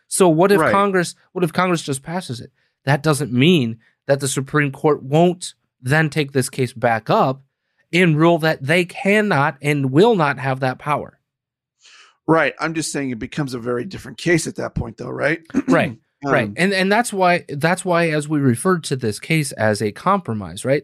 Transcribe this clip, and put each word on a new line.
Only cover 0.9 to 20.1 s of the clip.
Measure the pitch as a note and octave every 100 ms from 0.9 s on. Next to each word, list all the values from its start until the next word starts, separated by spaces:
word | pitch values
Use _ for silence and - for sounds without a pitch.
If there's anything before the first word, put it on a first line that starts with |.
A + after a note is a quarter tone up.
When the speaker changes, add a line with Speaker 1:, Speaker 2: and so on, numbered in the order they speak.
| F#3 E3+ - _
Speaker 1:
what | F#3
if | F3
Congress | - F#3 E3+
just | - C3+
passes | - F3+ F3 A#2
it? | - _ _ _ -
That | C3+
doesn't | D#3 C#3 B2
mean | A#2+ D3+ F3 A#2 A2+ _ _ -
that | C#3
the | C#3
Supreme | C#3+ C3+ D3+ C#3+
Court | C3+ D#3 D3
won't | C3 D3+ F3 F3 - - _ _
then | B2+ D#3 D#3+
take | D#3 C#3
this | C3+ B2+
case | - B2+
back | - A#2+ A2+ -
up | G#3+ D3+ C3+ _ _ _ _ _
and | E3 F3+ D3
rule | E3+ E3+
that | D#3 D3
they | C3+ F3 F3
cannot | - G3 G#3+ G#3 D3 D3 D3
and | D3 D3 C3+
will | C#3 A#3 G3+
not | C#3+ C#3
have | C3+ C3
that | C3 B2+
power. | D3 C#3 - - _ _ _ _ _ _ _ - - _ -
Speaker 2:
Right. | D#3+ C#3+ -
I'm | D#3+
just | D#3+ D3
saying | D3+ C3+
it | A#2
becomes | B2+ - C#3
a | B2
very | A#2+ B2 B2
different | A#2 - -
case | D#3+ E3+ C#3
at | B2+
that | B2 -
point, | A#2 -
though, | B2+
right? | B2+ C#3 D#3+ -
<clears throat> | - -
Speaker 1:
Right. | E3 C3+
Speaker 2:
Um, | A2+ _ _
Speaker 1:
Right. | C#3 C3+ G#2 A2
And, | F#3+
and | F#3+ F#3+
that's | G#3 A#3
why, | G3 F3+ F3 -
that's | C#3+ D#3+ F#3 F#3
why, | E3+ E3+
as | D#3 D3
we | D3+
referred | C3+ A2+ F#3+ F3+ -
to | C3+
this | C#3+ -
case | - D#3+ C#3
as | - G#2+ G#2
a | G#2+
compromise, | - F#3